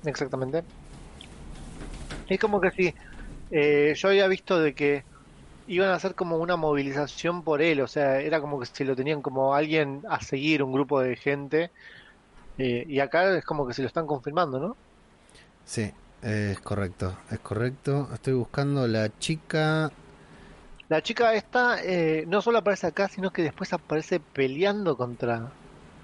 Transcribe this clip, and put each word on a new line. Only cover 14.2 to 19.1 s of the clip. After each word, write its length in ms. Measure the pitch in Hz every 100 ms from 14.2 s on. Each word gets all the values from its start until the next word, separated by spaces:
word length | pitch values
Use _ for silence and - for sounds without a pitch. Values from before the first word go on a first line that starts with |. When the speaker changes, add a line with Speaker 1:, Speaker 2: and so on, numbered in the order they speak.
| 147 160 165 131
Speaker 1:
¿no? 160 | 170 254 - - _ _ _ - - _
Speaker 2:
Sí, 280 | - - 104 - - -
es 360 | 110 107 104 98
correcto, 560 | - 101 95 - 92 92 -
es 100 | 110
correcto. 720 | - 107 123 139 - 139 135
Estoy 200 | 120 -
buscando 540 | 131 113 - 143 139 123
la 280 | 110 107